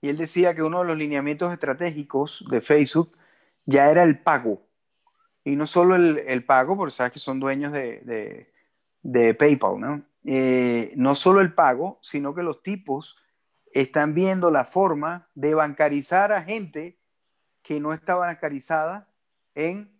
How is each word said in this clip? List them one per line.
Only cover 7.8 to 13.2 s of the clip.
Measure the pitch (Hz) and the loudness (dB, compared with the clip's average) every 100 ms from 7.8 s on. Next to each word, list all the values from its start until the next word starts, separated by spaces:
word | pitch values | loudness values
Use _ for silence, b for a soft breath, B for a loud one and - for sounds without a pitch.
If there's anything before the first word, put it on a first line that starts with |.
| 123 - | -8 -10
de, | - 113 104 95 - _ _ _ _ _ | -10 -10 -10 -14 -20 _ _ _ _ _
de | 135 123 117 | -2 2 4
PayPal, | 110 147 139 98 98 | 4 4 4 0 -4
¿no? | 113 147 - _ | -8 -10 -12 _
Eh, | - 131 131 127 123 117 110 143 | -4 -2 2 2 2 -2 -4 -2
no | 131 | 0
solo | 139 185 196 | 2 4 4
el | 190 | 4
pago, | - 151 123 175 - | 4 2 2 -6 -10
sino | - 143 143 | -10 -8 -6
que | 165 | -6
los | 175 139 | -6 -8
tipos | - 202 190 139 - _ | -8 -10 -8 -10 -10 _